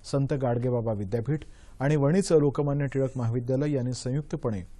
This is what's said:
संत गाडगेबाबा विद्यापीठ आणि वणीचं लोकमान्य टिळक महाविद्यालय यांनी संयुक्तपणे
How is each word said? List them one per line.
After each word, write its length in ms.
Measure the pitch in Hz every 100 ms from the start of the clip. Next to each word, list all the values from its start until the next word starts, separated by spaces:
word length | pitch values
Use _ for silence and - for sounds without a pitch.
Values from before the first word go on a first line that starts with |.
| -
संत 200 | 143 135
गाडगेबाबा 600 | 147 127 120 123 123 113
विद्यापीठ 480 | 104 98 117 110 151 - - - -
आणि 160 | 135 151
वणीचं 420 | 139 185 190 160
लोकमान्य 480 | 147 143 143 143 139
टिळक 240 | 135 131 131
महाविद्यालय 540 | 117 120 120 131 147
यांनी 220 | 139 123
संयुक्तपणे 680 | 123 127 139 147 156 123 101 87 -